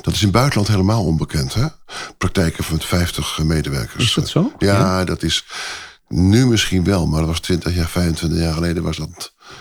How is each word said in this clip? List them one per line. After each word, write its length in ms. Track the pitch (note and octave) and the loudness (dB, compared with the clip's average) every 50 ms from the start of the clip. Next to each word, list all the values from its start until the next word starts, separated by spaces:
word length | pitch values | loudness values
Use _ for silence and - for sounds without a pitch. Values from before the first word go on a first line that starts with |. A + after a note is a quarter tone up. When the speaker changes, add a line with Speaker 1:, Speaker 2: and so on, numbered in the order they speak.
Speaker 1:
dat 120 | - - E2 | -4 -4 0
is 60 | - | 2
in 80 | G#2+ | 2
het 80 | G2+ E2+ | 4 4
buitenland 320 | A#2 C3 D3 - G#2+ G#2 A2 | 4 4 4 2 0 2 2
helemaal 340 | G#2+ F#2+ F#2+ G2 A2+ A#2 F#2 | 2 2 4 4 2 2 2
onbekend, 480 | E2 E2 D2+ D2+ - - D2 C2+ - - | 2 0 0 0 -2 -2 -4 -4 -2 0
hè? 120 | - C3+ D#3+ - - - - - - - - - | 0 -2 -2 -4 -10 -18 -16 -14 -12 -12 -14 -8
Praktijken 460 | _ - F2 - G2 E2+ D#2+ - - D#2 | _ -4 -2 0 2 0 0 0 -4 -4
van 160 | - D#2+ D#2 | -4 -4 -4
vijftig 340 | - - F#2 F2+ F2 E2 - - C#2+ - - - D#2+ | -2 -2 0 0 0 -2 -2 -6 -6 -6 -4 -2 0
medewerkers. 600 | D#2 E2 D#2 D2 D2 C#2 C2+ A2 - - - B2+ | 0 0 0 0 -2 -4 -4 -6 -6 -4 -2 -2
Speaker 2:
Is 100 | - - | 0 0
dat 140 | E3 - - | 0 -2 0
zo? 220 | - D3 F#3+ D4 - - | 0 0 0 0 -2 0
Speaker 1:
Ja, 140 | - G2+ G2 G2 | 0 2 4 4
Speaker 2:
Ja. 240 | F#2+ F#2 F#2 F#2 F2+ | 2 2 2 0 0
Speaker 1:
dat 200 | E2+ E2 - - | -2 -2 -2 -2
is 220 | D#2+ - - - - - - - - - - - - - _ _ | -2 -2 -2 -4 -8 -12 -12 -10 -10 -12 -12 -14 -18 -20 _ _
nu 380 | _ - - F#2 G2 G#2 A#2+ C3+ | _ 0 2 4 6 6 6 6
misschien 360 | B2 A2+ G#2 - - F#2 F#2 E2+ | 4 4 2 2 0 0 0 2
wel, 240 | G2 G2+ F2+ D#2+ | 2 2 2 0
maar 120 | D2 D2+ D#2 | 0 0 0
dat 100 | D#2+ D#2+ | 0 -2
was 100 | E2 - | -2 -4
twintig 360 | - - F2+ E2 - E2+ F2 | -2 -2 -2 -2 0 -2 0
jaar, 120 | F2 D#2+ D#2 | 0 -2 -2
vijfentwintig 500 | - F2+ F2+ E2 D#2+ - F2 D#2 D#2+ E2 | 0 0 0 0 0 -2 -2 -2 0 0
jaar 140 | E2 E2 D#2 | 0 0 -2
geleden 300 | D#2+ E2+ E2+ E2+ F2 D#2+ | -2 -2 -2 -2 -2 -2
was 140 | D#2+ D#2 | -4 -4
dat 360 | - D#2 E2 F2 - - - - _ - - - - | -6 -8 -10 -10 -14 -16 -16 -16 _ -20 -20 -20 -20